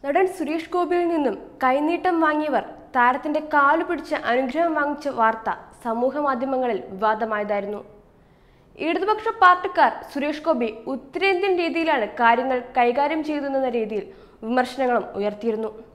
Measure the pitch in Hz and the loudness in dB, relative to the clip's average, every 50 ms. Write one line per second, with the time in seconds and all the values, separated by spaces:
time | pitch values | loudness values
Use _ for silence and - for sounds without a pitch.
0 | - 277 285 349 381 370 370 - 320 262 311 330 330 - - 359 349 302 349 349 | -2 0 2 2 2 2 0 -4 -4 -4 -4 -4 -4 -4 -2 -2 0 2 2 0
1 | 349 339 339 320 294 254 196 - - - - - 277 254 262 285 294 311 339 339 | 2 2 0 2 0 0 -2 -2 -10 -16 -8 -2 0 2 2 2 2 0 -2 0
2 | - 370 349 330 320 311 302 302 302 302 269 220 - - - - - - - 254 | 0 0 2 2 2 2 2 0 -2 0 0 -2 -2 -4 -14 -18 -20 -6 0 2
3 | 240 247 254 294 294 311 302 311 302 302 - 294 277 277 302 330 330 330 349 285 | 2 4 2 0 -2 -2 -2 -2 -2 2 2 4 6 6 4 2 2 -2 -4 -6
4 | 320 - 302 - - 220 233 247 269 254 240 311 339 339 320 302 294 294 294 285 | -4 -4 -4 -4 0 0 0 0 0 0 0 0 0 0 2 0 0 -2 -4 -4
5 | - 285 254 226 226 220 226 226 - 220 170 - - - - - - 240 226 226 | -6 -6 0 2 2 2 2 0 -4 -6 -6 -6 -10 -20 -20 -12 -6 -4 -2 0
6 | 240 262 262 294 294 277 269 240 254 269 269 254 254 240 220 190 - - 196 190 | 0 0 0 0 0 0 0 0 -2 -2 0 0 0 0 -2 -4 -6 -8 -8 0
7 | 208 214 220 208 233 220 220 208 214 208 208 202 202 202 208 208 - - - - | 0 0 2 0 -2 -2 -2 -4 -2 -2 -2 -2 -2 -4 -8 -8 -10 -16 -20 -20
8 | _ _ _ _ _ _ _ _ _ _ _ _ _ _ _ - 277 311 330 320 | _ _ _ _ _ _ _ _ _ _ _ _ _ _ _ -6 -4 -2 -2 0
9 | 370 403 427 427 427 440 440 453 - 359 359 359 370 381 - - - 226 - - | 0 0 0 0 -2 -6 0 6 6 6 6 6 2 -4 2 4 4 4 2 -2
10 | - - - 277 262 294 294 302 - 330 320 240 240 220 214 - - - 269 262 | -14 -10 -6 -4 -2 -2 -2 -2 0 0 0 2 0 -2 -4 -8 -8 -8 -8 -8
11 | - - - 339 359 392 392 349 392 403 370 349 349 330 269 330 330 320 302 262 | -8 -10 -6 0 0 2 2 2 2 0 2 2 0 0 0 0 0 2 2 0
12 | 214 202 - - 240 226 233 240 247 262 262 247 247 - - 254 240 240 240 269 | 0 -4 -2 2 4 4 4 4 2 0 -2 -2 -4 -2 0 2 2 2 2 2
13 | 285 294 320 320 302 302 302 294 277 277 269 269 262 254 233 240 220 202 220 208 | 0 0 0 -2 -2 -2 -4 -4 -4 -2 -2 0 -2 0 0 -2 -2 -2 -4 -6
14 | - - - - - - - _ - 220 240 254 254 254 - - 269 247 247 226 | -6 -8 -16 -20 -20 -20 -20 _ -6 -2 0 0 0 -2 -2 -2 0 0 2 0
15 | - - - 196 202 208 202 208 - 233 214 220 220 214 - - 226 - - | -2 -4 -6 -4 -4 -4 -4 -4 -4 -4 -2 -2 -4 -8 -8 -12 -20 -20 -20